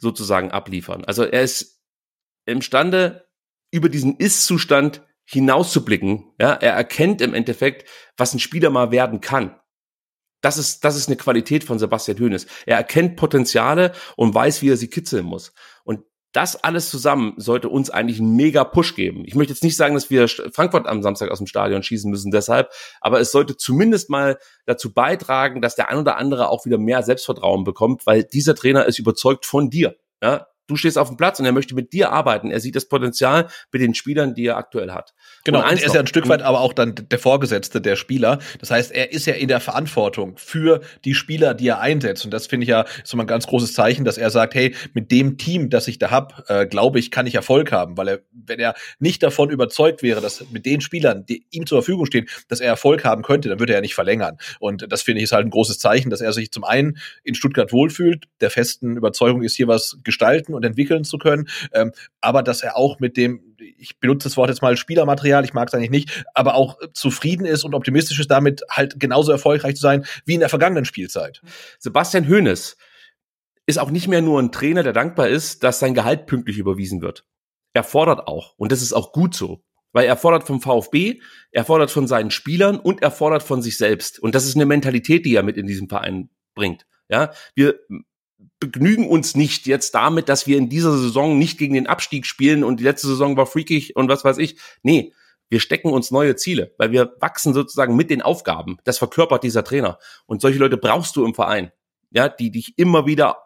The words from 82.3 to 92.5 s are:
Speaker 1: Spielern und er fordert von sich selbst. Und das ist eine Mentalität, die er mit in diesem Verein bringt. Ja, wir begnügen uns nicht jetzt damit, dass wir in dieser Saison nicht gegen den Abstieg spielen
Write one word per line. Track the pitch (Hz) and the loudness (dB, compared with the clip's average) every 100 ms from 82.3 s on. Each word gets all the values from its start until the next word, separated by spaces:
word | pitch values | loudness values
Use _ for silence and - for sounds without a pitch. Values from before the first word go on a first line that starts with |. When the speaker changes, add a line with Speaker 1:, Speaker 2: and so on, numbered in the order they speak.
Speaker 1:
Spielern | - - 170 196 202 | -6 -6 2 2 2
und | 170 196 | -2 0
er | 147 | 0
fordert | - 151 156 | 0 0 0
von | 147 131 | 0 -4
sich | 117 - | -4 0
selbst. | 107 104 - - | 2 2 -2 -6
Und | 113 127 | 0 0
das | 127 | 2
ist | 135 | 2
eine | 143 | 4
Mentalität, | 147 135 127 - 170 170 | 4 2 -2 2 2 4
die | 113 | 2
er | |
mit | 98 101 | 2 -2
in | 101 | -6
diesem | 98 98 | -6 -6
Verein | 104 110 95 90 _ _ | -6 -6 -8 -10 _ _
bringt. | - 101 85 _ _ _ | -6 -6 -6 _ _ _
Ja, | 110 151 - - | 0 0 -4 -12
wir | - 143 147 _ 95 - _ _ _ 101 _ | 2 2 2 _ -16 -16 _ _ _ _ _
begnügen | 143 127 156 220 196 | -10 0 2 2 2
uns | 165 - 143 | 2 2 0
nicht | 147 - 131 | 0 0 -2
jetzt | 135 - 117 | -2 0 0
damit, | 127 165 160 | 2 0 0
dass | 139 139 | -2 2
wir | 139 | 2
in | 127 | 2
dieser | 143 165 147 | 0 2 2
Saison | 127 117 147 147 | 0 0 2 2
nicht | 160 - | 2 0
gegen | 147 135 | -2 0
den | 131 | 0
Abstieg | 170 - 147 123 | -4 -4 -8 -8
spielen | - 135 | 0 2